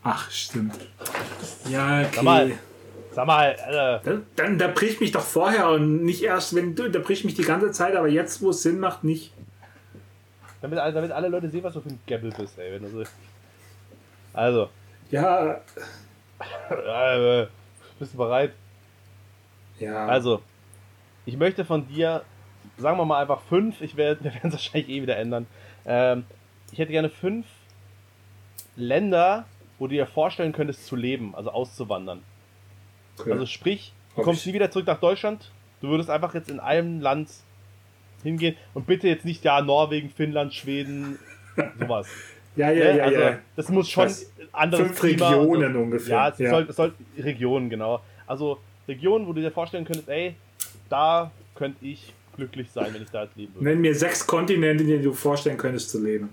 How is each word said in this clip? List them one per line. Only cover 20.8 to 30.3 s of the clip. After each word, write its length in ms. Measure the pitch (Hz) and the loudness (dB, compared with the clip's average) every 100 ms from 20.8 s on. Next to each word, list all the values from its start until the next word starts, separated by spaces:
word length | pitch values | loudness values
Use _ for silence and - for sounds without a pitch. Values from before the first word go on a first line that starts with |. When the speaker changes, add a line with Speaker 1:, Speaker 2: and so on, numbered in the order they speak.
| - _ _ _ | -20 _ _ _
Speaker 2:
ich 120 | - - | -12 0
möchte 280 | 175 190 | 0 0
von 220 | 165 160 135 | -2 -2 -4
dir, 380 | 147 165 160 - - - - - - | -2 -2 -2 -6 -20 -20 -20 -20 -4
sagen 200 | 131 175 | -2 0
wir 60 | |
mal 160 | 160 147 | 2 0
einfach 220 | 139 135 | 0 -2
fünf, 380 | - 175 220 208 | 2 2 2 -4
ich 160 | 156 143 | -12 0
werd, 280 | 151 151 | 0 0
<laughs> 0 | |
wir 100 | 147 | -4
werden's 200 | 117 170 | -4 -6
wahrscheinlich 340 | 151 - 156 131 | -4 -6 -6 -4
eh 140 | 135 | -6
wieder 140 | 131 107 | -4 -2
ändern. 300 | 117 120 120 - - - - | -2 -4 -6 -16 -20 -16 -2
Ähm, 380 | 120 127 123 120 - _ _ - | 2 4 2 -4 -20 _ _ -18
ich 80 | - | -6
hätte 100 | 156 | -2
gerne 200 | 156 156 | 0 -2
fünf 360 | - 180 226 226 - _ - - - _ _ _ - - - - | -4 -6 -6 -10 -20 _ -20 -20 -20 _ _ _ -20 -20 -20 -20
Länder, 680 | - 120 143 202 175 180 214 233 - - _ | -10 0 0 2 4 4 2 -4 -20 -20 _
wo 80 | 131 | -4
du 60 | |
dir 140 | 143 131 | -2 -2
vorstellen 460 | - 160 | 0 -2